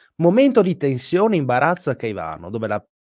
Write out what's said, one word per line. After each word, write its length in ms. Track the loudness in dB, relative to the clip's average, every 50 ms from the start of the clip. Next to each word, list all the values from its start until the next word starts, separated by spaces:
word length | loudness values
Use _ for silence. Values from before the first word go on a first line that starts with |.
| _ _ _
Momento 440 | 0 2 4 4 6 4 4 4 4
di 160 | 2 2 0
tensione 580 | -2 -2 -2 -2 -4 -4 -2 0 0 2 2 0
e 40 | 0
imbarazzo 500 | 0 0 0 2 2 0 0 -2 -4 -6
a 60 | -6
Caivano, 560 | -4 -6 -8 -6 -8 -8 -10 -10 -12 -12 -10
dove 180 | -8 -6 -4 -4
la 180 | -4 -6 -8 _ _ _ _ _ _